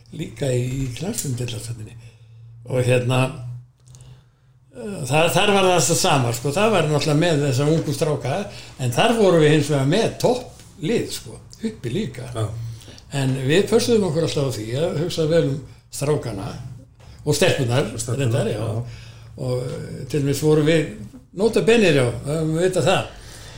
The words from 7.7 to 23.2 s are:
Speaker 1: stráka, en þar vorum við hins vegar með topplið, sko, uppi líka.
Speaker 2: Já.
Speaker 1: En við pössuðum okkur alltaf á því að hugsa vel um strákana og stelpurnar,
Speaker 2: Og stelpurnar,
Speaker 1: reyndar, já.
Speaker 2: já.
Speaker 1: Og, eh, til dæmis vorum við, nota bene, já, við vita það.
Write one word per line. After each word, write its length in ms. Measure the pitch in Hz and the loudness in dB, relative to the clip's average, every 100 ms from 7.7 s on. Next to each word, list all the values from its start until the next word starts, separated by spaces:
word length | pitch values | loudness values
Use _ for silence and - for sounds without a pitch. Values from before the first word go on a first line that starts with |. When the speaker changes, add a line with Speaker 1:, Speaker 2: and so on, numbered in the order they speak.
| 160 156 | 2 0
Speaker 1:
stráka, 420 | 127 156 135 127 170 208 - - | -2 -2 -2 -4 -4 -6 -12 -16
en 200 | - 123 | -6 -2
þar 200 | 120 226 | 2 2
vorum 280 | 226 196 170 | 4 6 6
við 120 | 151 | 6
hins 160 | 151 143 | 4 2
vegar 200 | 143 135 | 0 2
með 160 | 190 202 - | 2 0 0
topplið, 880 | - 254 - - - - 151 - - | 0 0 -4 -18 -20 -8 -2 -2 -2
sko, 280 | - - - - - | -10 -14 -18 -20 -10
uppi 360 | 220 - 117 | -10 -8 -6
líka. 340 | 151 180 123 123 | -4 -6 -8 -10
Speaker 2:
Já. 180 | 113 107 - - - - - - | -6 -6 -6 -10 -12 -18 -20 -8
Speaker 1:
En 220 | 139 131 135 | -2 -2 0
við 300 | 127 165 202 | 2 2 4
pössuðum 400 | 233 233 226 185 | 2 4 2 2
okkur 180 | 151 160 | 0 0
alltaf 240 | 156 139 | 0 -2
á 60 | 107 | -4
því 120 | 107 | -6
að 240 | 127 175 156 | -2 -2 -2
hugsa 280 | 170 - 156 | -4 -2 2
vel 180 | 165 | 2
um 140 | 143 135 - - - | 2 -2 -8 -20 -14
strákana 640 | - 139 147 120 98 98 - - - - - - - | -6 -2 -2 -4 -8 -10 -12 -14 -16 -20 -20 -20 -8
og 160 | 147 131 | -2 2
stelpurnar, 500 | 175 123 117 123 185 | 2 2 0 0 0
Speaker 2:
Og 140 | - | -4
stelpurnar, 240 | - 131 | -6 -2
Speaker 1:
reyndar, 240 | 131 127 202 | 0 0 -2
já. 100 | 107 | -2
Speaker 2:
já. 440 | 110 110 120 - - - - | -4 -4 -8 -12 -18 -20 -18
Speaker 1:
Og, 300 | - 131 127 | -10 -6 -4
eh, 420 | 131 - - - - | -6 -10 -10 -12 -4
til 140 | 151 | -2
dæmis 200 | 139 139 | 0 2
vorum 240 | 151 151 147 | 4 4 6
við, 220 | 165 147 - - - - | 4 0 -8 -16 -18 -12
nota 320 | 175 220 220 | -2 2 2
bene, 300 | 175 240 190 | 4 6 6
já, 160 | 139 120 117 | 4 2 -2
við 380 | 139 160 156 160 | -4 -2 0 2
vita 240 | 185 185 | 2 2
það. 240 | 175 170 - - | 2 2 0 -12